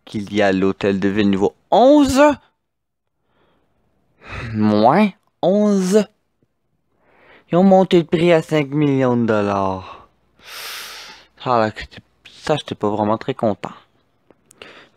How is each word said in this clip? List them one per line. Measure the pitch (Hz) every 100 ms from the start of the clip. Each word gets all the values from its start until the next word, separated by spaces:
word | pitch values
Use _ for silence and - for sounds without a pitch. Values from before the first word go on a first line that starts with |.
qu'il | - 110 98
y | 101
a | 101
l'hôtel | 95 95 95 104 98
de | 98
ville | 101 101
niveau | 95 101 - _
onze, | 185 247 302 269 262 294 277 _ _ _ _ _ _ _ _ _ _ _ _ _ _ _ _ _ _ - - 120
moins | 110 107 104 110 160 214 - _ _
onze, | 160 202 208 202 185 208 196 _ _ _ _ _ _ _ _ _ _ _ _ _ _
ils | 170
ont |
monté | 196 190 185 180
le | 160
prix | 175 175
à | 165
cinq | 156 156 139
millions | 147 147 135 127 120
de | 113
dollars. | 107 101 101 95 92 - - - _ _ _ - - - - - - - - _ _
Ah, | - 120
là, | 107
que | -
c'était, | - - - _ -
ça, | - - 147
j'étais | -
pas | - 104
vraiment | 104 107 110
très | -
content. | 131 117 98 - - _ _ _ _ _ _ _ _ - - -